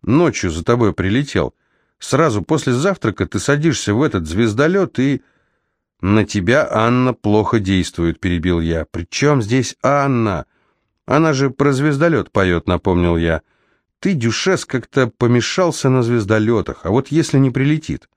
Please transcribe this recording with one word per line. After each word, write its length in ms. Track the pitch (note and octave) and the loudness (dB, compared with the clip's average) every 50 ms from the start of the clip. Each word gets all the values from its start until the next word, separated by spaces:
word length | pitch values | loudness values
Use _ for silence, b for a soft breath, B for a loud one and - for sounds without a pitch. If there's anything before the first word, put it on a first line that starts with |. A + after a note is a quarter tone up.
Ночью 480 | - F#2 A#2+ D#3 F3 D#3 - - - F2+ | 0 0 2 2 2 2 0 -2 -4 -4
за 140 | D#2 E2 E2 | -4 -4 -2
тобой 280 | - A#2+ B2 A#2 G2+ | 0 0 2 2 0
прилетел. 600 | D#2+ - F2 F#2+ G#2 C3 C#3+ C3+ - F#2+ C#2+ A#1 _ _ _ _ _ _ _ _ _ _ | 0 0 -2 0 0 -2 -2 -2 -2 -2 -2 -2 _ _ _ _ _ _ _ _ _ _
Сразу 440 | - - - C3 E3 D#3 A2 G#2 | -6 -2 0 2 2 2 0 -2
после 300 | E2+ - D#3 D3 - C3+ | -2 -2 -2 -2 0 -2
завтрака 540 | B2 B2 D3+ G3 F#3 - - A2+ F#2+ - G2 | -2 0 0 -2 -2 -2 -4 -4 -2 -2 -6
ты 120 | - - G2+ | -4 -4 -4
садишься 560 | - - C#3+ D3 D3+ E3 C3 - - - G#2 | 0 0 0 0 0 -2 -2 -2 -2 -2 0
в 80 | A2+ | 0
этот 240 | D3+ - - F#2+ E2 | 0 0 -2 -4 -4
звездолёт 720 | D#2 D#2+ G2+ A#2 A2+ G#2 A2+ C#3+ D#3+ F#3 G3 F#3 - _ - | -2 -2 0 0 0 0 0 0 0 2 0 -2 -2 _ -2
и...» 240 | C3 C#3 C#3 - _ _ _ _ _ _ _ _ _ _ _ _ _ _ _ _ | 0 0 0 -2 _ _ _ _ _ _ _ _ _ _ _ _ _ _ _ _
«На 240 | - F#2 G#2 A2 G2+ | 0 2 2 2 2
тебя 440 | - - G#2 F2 F#2+ B2 D3+ C3+ - | 0 -2 -2 0 2 2 0 0 0
Анна 440 | - A2 A2 A#2+ B2 B2 B2+ B2+ A#2+ | 0 0 2 2 2 2 0 0 -2
плохо 460 | _ - G#2+ G#2 G#2+ G#2 - - A2+ | _ 0 2 2 2 2 2 0 0
действует», 600 | G2 F#2 G2 F#2 E2+ - - - E2+ E2+ D#2+ - | 0 2 0 0 0 -2 -4 -2 -2 -2 -2 -2
перебил 400 | - F2+ F2 E2+ D#2+ F2+ F2 E2+ | -2 -2 -2 0 0 0 0 0
я. 240 | E2 E2 E2 D#2+ D#2 | 0 -2 -2 -4 -4
«При 220 | _ - E2+ E2 _ | _ -8 -10 -10 _
чем 320 | - - C#3 D3 D3 C3+ | -4 0 0 2 2 2
здесь 360 | A2 G2+ B2 C3 A#2+ - - _ | 0 0 0 0 0 -2 -8 _
Анна? 640 | - B2+ C#3+ C#3+ C#3 C#3 C3 A#2+ A2+ G#2 F#2+ D2+ C2 _ _ _ _ _ _ _ _ _ _ _ _ | -2 0 0 2 0 0 0 0 0 -2 -2 -4 -8 _ _ _ _ _ _ _ _ _ _ _ _
Она 260 | - - D3 E3 D#3+ | 0 0 2 2 2
же 180 | D3 C3 C#3 C3+ | 2 0 0 -2
про 220 | B2 - C#3 C#3+ | 0 0 0 0
звездолёт 580 | C#3 B2+ C#3+ D#3 C#3+ C3+ D#3+ E3+ D#3 A#2 F2+ - | 2 2 0 0 0 2 0 0 0 0 -2 -2
поёт», 360 | _ G#2 F#2+ F#2 F2 E2+ - | _ 0 2 2 0 0 0
напомнил 500 | - F2+ E2+ _ G2 F2+ F2 F2 F2 E2+ | 0 -2 0 _ 0 0 2 2 2 2
я. 260 | E2+ E2+ E2+ E2 D#2 _ _ _ _ _ _ _ _ _ _ _ _ | 0 0 0 -2 -2 _ _ _ _ _ _ _ _ _ _ _ _
«Ты, 140 | - F#3+ G3 | -4 -2 -2
Дюшес, 500 | C#3 A2+ A#2 G#2+ - - F#3+ F#3+ D3+ - | 0 -2 -2 -2 0 0 0 0 -2 -2
как-то 420 | - - B2+ A2 _ - C#3 C3 | -6 -6 -6 -6 _ 0 0 0
помешался 840 | A2+ - _ B2+ A#2 B2 A#2+ A2 - - - F#3 E3+ D3 - - C3+ | 0 0 _ 2 2 2 2 2 0 -2 0 0 0 0 0 0 2
на 140 | C3 B2+ | 2 2
звездолётах. 800 | A#2+ A2+ A#2+ A#2 G#2 F#2+ A2 A2 G#2+ A2 A#2+ G#2+ F2+ - B1+ - - | 2 2 0 -2 0 0 0 2 2 2 2 0 0 -4 -8 -8 -4
А 60 | F#2 | 0
вот 180 | G2+ C3 C3+ - | 0 0 0 0
если 300 | C#3+ D#3+ D3+ - - C3+ | -2 -2 0 2 2 2
не 120 | C3+ C3 | 2 2
прилетит?» 580 | A#2+ C3 C3+ C#3+ D#3 D#3 - - D3+ - _ _ _ | 0 0 0 0 0 -2 -4 -8 -10 -10 _ _ _